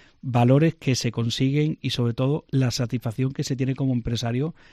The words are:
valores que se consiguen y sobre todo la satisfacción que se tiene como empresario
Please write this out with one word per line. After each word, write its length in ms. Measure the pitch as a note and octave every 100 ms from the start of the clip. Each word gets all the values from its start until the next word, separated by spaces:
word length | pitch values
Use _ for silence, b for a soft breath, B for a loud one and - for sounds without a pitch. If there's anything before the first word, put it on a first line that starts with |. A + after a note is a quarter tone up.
| b b
valores 540 | C3+ A#2+ B2 C3+ E3 -
que 200 | D3 B2
se 160 | A#2+
consiguen 640 | A2+ A#2 - C3+ C#3+ D3+ -
y 100 | C3
sobre 220 | - A#2
todo 320 | A#2 C3 D3+ -
la 220 | C3+ B2+
satisfacción 600 | - A#2+ B2+ A#2+ A2 C3
que 140 | C3+ D3
se 100 | C3
tiene 200 | C3 C3+
como 180 | C3+
empresario 600 | B2 A2+ A#2 A#2 B2 D#3 b b